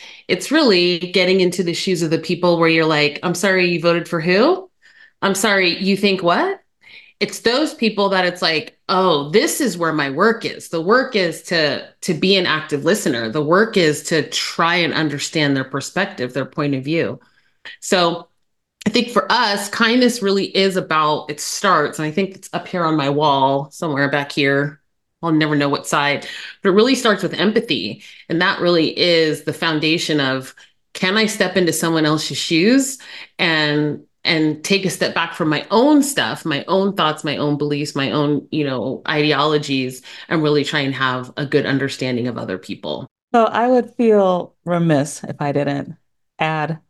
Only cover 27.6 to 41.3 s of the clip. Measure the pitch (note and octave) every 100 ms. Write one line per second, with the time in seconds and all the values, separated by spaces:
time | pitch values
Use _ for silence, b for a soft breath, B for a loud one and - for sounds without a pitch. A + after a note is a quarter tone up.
27.6 | A3 B2+ E2+ - B B - E3+ F#3 -
28.6 | F3 E3+ D3+ - F3 E3+ D#3+ D3+ - D3
29.6 | E3 D3+ D#3 D#3+ - D3+ C3+ C3 C3 -
30.6 | b _ _ - F#3 G#3+ G#3+ - F#3 G3
31.6 | E3+ D#3 E3+ D#3+ D#3 D#3 - C#3 - E3
32.6 | G3 C4+ C4 - B B B - E3+ D#3
33.6 | D3 D3 D3+ C#3+ - _ - D#3+ D#3 D3+
34.6 | - G3 F#3+ - E3+ F3+ E3 - D#3+ D3
35.6 | - A3+ C#4 D4+ - - A2+ C#3 E3 C#3
36.6 | - F#3+ G3 F#3+ D#3 D3+ D3+ A#2+ D3 C#3+
37.6 | D3 D3 D3 C#3+ C3+ C3+ D3 D3 - D#3
38.6 | C#3+ B2+ B2 B2 - D#3 D3+ C#3 D3+ D3+
39.6 | C#3+ C3+ B2+ C3 B B - E3 D3+ D3
40.6 | C#3 D#3 C3+ C3 C3 B2+ B2+